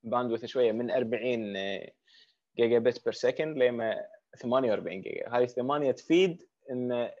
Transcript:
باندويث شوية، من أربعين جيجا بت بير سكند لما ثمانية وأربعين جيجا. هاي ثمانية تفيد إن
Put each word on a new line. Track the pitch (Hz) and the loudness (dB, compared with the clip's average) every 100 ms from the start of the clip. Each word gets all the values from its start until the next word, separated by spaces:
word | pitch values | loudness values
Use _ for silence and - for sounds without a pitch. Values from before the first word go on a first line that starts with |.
باندويث | 117 120 123 113 | -4 -2 0 -2
شوية، | 120 135 120 | -2 2 2
من | 110 120 | 2 0
أربعين | 131 120 117 120 120 107 98 98 98 - - _ - _ _ _ - | 0 0 -2 -2 -2 -2 -4 -4 -6 -8 -18 _ -20 _ _ _ 0
جيجا | 117 117 | 2 4
بت | 113 117 | 2 0
بير | - | -4
سكند | - 123 131 156 143 | -2 -2 0 -4 2
لما | 123 120 113 104 - - _ - | 2 2 -2 -4 -6 -16 _ -10
ثمانية | 123 127 131 | 0 2 2
وأربعين | 98 82 92 | 0 -2 -8
جيجا. | - 50 - | -8 -8 -4
هاي | 120 123 | 0 0
ثمانية | 123 127 147 143 | 0 -2 0 0
تفيد | 131 - 165 190 170 - _ - | -2 2 4 4 0 -12 _ -10
إن | 127 123 123 117 - | -6 -2 -2 -4 -6